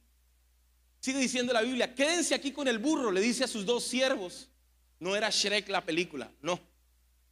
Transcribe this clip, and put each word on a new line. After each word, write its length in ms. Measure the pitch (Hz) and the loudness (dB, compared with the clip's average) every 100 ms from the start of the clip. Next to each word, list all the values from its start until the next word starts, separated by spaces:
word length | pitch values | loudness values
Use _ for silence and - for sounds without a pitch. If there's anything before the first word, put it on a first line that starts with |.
| _ _ _ _ _ _ _ _ _ - | _ _ _ _ _ _ _ _ _ -10
Sigue 200 | 254 269 | -4 0
diciendo 340 | 254 254 247 | 0 2 2
la 80 | 240 | 2
Biblia, 340 | 233 254 202 - | 2 0 -2 2
"Quédense 400 | 294 349 294 269 | 2 2 2 0
aquí 160 | 277 | -2
con 160 | 269 262 | -4 0
el 120 | 226 | 0
burro", 320 | 262 311 240 | 2 2 2
le 100 | 185 | 2
dice 240 | 226 226 247 | 2 2 -2
a 20 | |
sus 180 | 226 196 | -2 0
dos 200 | 240 - | 0 0
siervos. 640 | 247 262 269 180 - - _ _ _ _ - | 0 2 0 -4 -12 -20 _ _ _ _ -8
No 160 | 170 202 | -2 0
era 140 | 214 | 0
Shrek 400 | - 202 208 196 | 0 0 0 0
la 160 | 190 - | -2 0
película, 440 | 165 180 139 113 - | -2 -2 -4 -10 -8
no. 180 | 151 180 - _ _ _ _ _ _ | -4 -4 -6 _ _ _ _ _ _